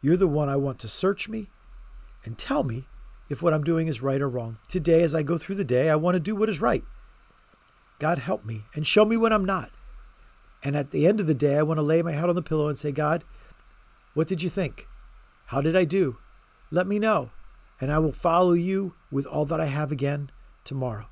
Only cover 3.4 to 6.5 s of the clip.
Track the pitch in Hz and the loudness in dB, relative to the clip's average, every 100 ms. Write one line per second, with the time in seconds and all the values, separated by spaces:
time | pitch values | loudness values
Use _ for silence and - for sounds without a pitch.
3.4 | 170 156 147 165 160 123 135 135 139 123 | 2 2 2 0 0 -2 -2 0 -2 -4
4.4 | 113 113 - 185 156 165 170 156 147 165 | -8 -12 -8 -4 4 4 4 0 0 -2
5.4 | - 196 160 123 156 156 165 180 165 214 | -2 -6 0 2 4 2 2 0 0 0
6.4 | 220 | 0